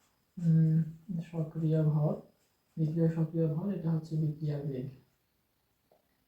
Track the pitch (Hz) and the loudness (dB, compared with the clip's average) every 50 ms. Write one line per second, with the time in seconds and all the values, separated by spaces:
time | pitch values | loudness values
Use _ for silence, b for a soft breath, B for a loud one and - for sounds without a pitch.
0 | _ _ _ _ _ _ _ 180 170 165 160 160 160 160 160 160 160 - - - | _ _ _ _ _ _ _ -2 2 4 6 6 6 6 4 2 0 -2 -6 -12
1 | - - 175 165 - - - 165 156 - - 160 165 156 156 156 156 151 147 156 | -12 -8 -8 -8 -8 -6 -6 -6 -6 -4 -4 -2 0 2 2 2 2 2 2 2
2 | 147 175 208 - - - _ _ _ _ _ _ _ _ _ - 160 151 156 165 | 2 0 0 -4 -8 -16 _ _ _ _ _ _ _ _ _ -2 -2 0 0 2
3 | 165 160 165 165 160 - - 165 165 156 151 160 190 202 190 170 160 165 160 156 | 2 2 2 0 -2 -2 0 0 0 0 0 -2 -2 -4 -4 -2 -2 -2 -2 -2
4 | - - 160 156 156 147 151 - 160 147 147 143 139 151 131 123 131 - - - | -2 -4 -2 -2 0 -2 -2 -2 -4 -4 -4 -4 -4 -6 -6 -6 -8 -8 -12 -16
5 | - _ _ _ _ _ _ _ _ _ _ _ _ _ _ _ _ _ _ _ | -20 _ _ _ _ _ _ _ _ _ _ _ _ _ _ _ _ _ _ _
6 | _ _ _ _ _ | _ _ _ _ _